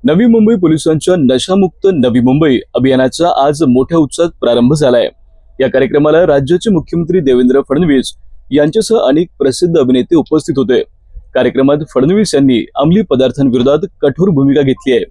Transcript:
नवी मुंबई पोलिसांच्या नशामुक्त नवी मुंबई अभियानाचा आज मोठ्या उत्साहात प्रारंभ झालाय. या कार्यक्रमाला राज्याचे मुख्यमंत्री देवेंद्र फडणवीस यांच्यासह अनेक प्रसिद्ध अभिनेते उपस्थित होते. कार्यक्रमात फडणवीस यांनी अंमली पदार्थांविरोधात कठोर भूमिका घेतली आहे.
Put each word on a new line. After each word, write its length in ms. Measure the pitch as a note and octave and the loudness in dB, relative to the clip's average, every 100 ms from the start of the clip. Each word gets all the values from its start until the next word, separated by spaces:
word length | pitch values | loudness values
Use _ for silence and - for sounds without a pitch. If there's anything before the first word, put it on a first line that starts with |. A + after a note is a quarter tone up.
नवी 220 | B2+ D#3+ A#3+ | 0 0 2
मुंबई 300 | A3+ G#3+ A#3 | 2 2 0
पोलिसांच्या 600 | E3+ D#3 E3 D#3 - F3+ | 0 0 -2 -2 -2 0
नशामुक्त 680 | B2+ B2+ - F#3+ F#3+ - F#3+ | 0 0 -2 0 -2 0 -2
नवी 260 | F3 B2 A#2+ | 0 0 0
मुंबई 400 | B2 C3+ D#3+ A#2 - - | 0 2 0 0 -2 -4
अभियानाचा 560 | C3 C3 C3 - E3+ - C#3 | 0 0 -2 -2 -2 0 -2
आज 180 | D3 | 0
मोठ्या 340 | D3+ B2 C3 E3 | 0 0 0 0
उत्साहात 340 | D3 - E3+ - | -2 -2 -4 -2
प्रारंभ 320 | - A#2+ A#2+ | -2 0 0
झालाय. 360 | D#3 C#3 B2 G2 _ - - _ - | 0 0 0 -2 _ -20 -20 _ -6
या 100 | C3 | -2
कार्यक्रमाला 560 | B2+ C3+ D3 D3+ D#3+ F3+ | 0 0 0 2 2 2
राज्याचे 420 | C#3+ C3+ F3 A3+ | 0 0 -2 0
मुख्यमंत्री 500 | F3+ - E3+ D#3+ F3+ | -2 -2 -6 -2 -2
देवेंद्र 420 | C3+ B2 B2 C3 C#3 | 0 2 2 0 0
फडणवीस 440 | C#3 E3 C#3 - - - - - | -2 0 0 -2 -12 -20 -20 -4
यांच्यासह 460 | C#3+ D3 A3 G#3 A3 | -2 0 -2 -2 0
अनेक 300 | B2+ D3 F3 - | 0 0 -2 -2
प्रसिद्ध 380 | C3+ C3 E3+ E3 | -4 -2 0 0
अभिनेते 380 | B2+ B2+ A#2+ E3 | 2 0 0 -2
उपस्थित 420 | - D#3 - C#3 | 0 -4 -2 -4
होते. 240 | B2 B2+ - _ _ - - B2+ | 0 -2 -2 _ _ -20 -8 -2
कार्यक्रमात 420 | B2 C3+ C3+ D3 D3+ | -2 0 0 0 -2
फडणवीस 420 | B2+ C#3 G3+ G#3 C#3+ | -2 0 0 0 0
यांनी 280 | C#3 A#2 - - | 2 0 -2 -4
अंमली 260 | D3 F#3+ | 0 0
पदार्थांविरोधात 840 | A3+ B2+ C3 C3 C#3 B2 B2 D3+ F#3 _ | 0 0 0 0 -2 0 0 0 -4 _
कठोर 280 | D3 C3 F#3+ | -4 0 0
भूमिका 320 | D3 C#3 C#3 | 2 2 2
घेतली 300 | C#3 B2+ - | 0 -2 -2
आहे. 120 | A#2 - | -2 -2